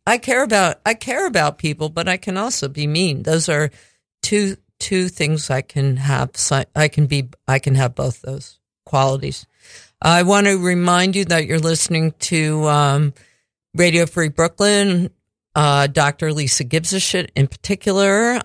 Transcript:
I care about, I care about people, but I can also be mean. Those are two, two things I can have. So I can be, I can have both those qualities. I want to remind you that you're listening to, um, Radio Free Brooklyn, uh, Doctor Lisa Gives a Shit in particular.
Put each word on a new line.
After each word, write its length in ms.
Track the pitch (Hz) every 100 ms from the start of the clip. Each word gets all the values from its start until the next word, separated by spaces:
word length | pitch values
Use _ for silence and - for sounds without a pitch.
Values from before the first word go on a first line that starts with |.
| -
I 120 | 240
care 260 | 247 254
about, 360 | 269 214 180 - 208
I 80 |
care 320 | 226 - 254 381
about 320 | 202 151 147
people, 300 | 165 147 156
but 180 | 165 170
I 120 | 185
can 180 | - 185
also 320 | 226 226 -
be 180 | 139 147
mean. 380 | 156 185 135
Those 240 | - 160 160
are 240 | 151 151 - _ _ _ _
two, 360 | - 208 196 196 _ -
two 280 | - 190 185
things 420 | - 151 156 -
I 120 | 131
can 340 | - 147 139 131
have. 340 | 139 131 131 -
So 260 | - 170 -
I 140 | - 151
can 180 | - 147
be, 220 | 143 127 - -
I 100 | 135
can 160 | 143 135
have 180 | 127
both 260 | 123 135 -
those 360 | - 135 - _ _ _
qualities. 600 | - 139 135 135 135 135 - _ - - - _
I 220 | - 170
want 220 | 180 202 202
to 120 | 190
remind 580 | 180 180 175 175 185 190
you 80 | 180
that 200 | 170 156
you're 120 | 160
listening 540 | 160 160 - 165 160 -
to, 460 | - 165 156 156 151
um, 460 | 147 143 143 147 - _ _ _ _ _
Radio 300 | - 175 170
Free 240 | 170 - 156
Brooklyn, 840 | 143 165 - 202 208 202 180 180 - _ _ _
uh, 320 | - 147 143 143
Doctor 460 | 143 143 143 160
Lisa 320 | 151 139 -
Gives 280 | 123 160 165
a 80 | 190
Shit 320 | - 190 170
in 120 | - 139
particular. 920 | - - 196 - 196 196 202 233 247